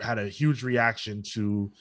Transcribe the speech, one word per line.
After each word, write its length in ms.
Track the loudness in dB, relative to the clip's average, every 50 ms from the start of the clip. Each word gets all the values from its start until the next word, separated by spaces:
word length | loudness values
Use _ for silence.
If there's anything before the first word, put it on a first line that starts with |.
had 180 | -4 -2 -2 -2
a 100 | -2 -4
huge 340 | -2 2 2 2 2 2 0
reaction 600 | 0 2 4 4 4 2 0 -6 -8 -8 -8 -8 -6 -4
to 400 | -2 0 2 2 0 0 -2 -6 _